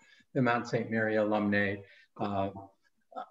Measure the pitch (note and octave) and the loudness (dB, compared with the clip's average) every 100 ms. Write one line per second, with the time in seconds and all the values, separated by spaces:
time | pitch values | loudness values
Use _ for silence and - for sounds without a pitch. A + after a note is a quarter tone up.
0 | - - _ C#3+ A#2+ A#2+ A#2 A#2 G#2+ A2+ | -20 -20 _ 0 2 2 0 -4 -2 0
1 | A2 G#2+ G#2+ G#2+ G#2 G2+ G2+ G2+ - - | 2 2 2 2 2 2 0 -2 -10 -20
2 | - - G#2 G2 G2 F#2 - _ _ _ | -20 -6 -4 -2 -2 -6 -18 _ _ _
3 | _ - - | _ -14 -14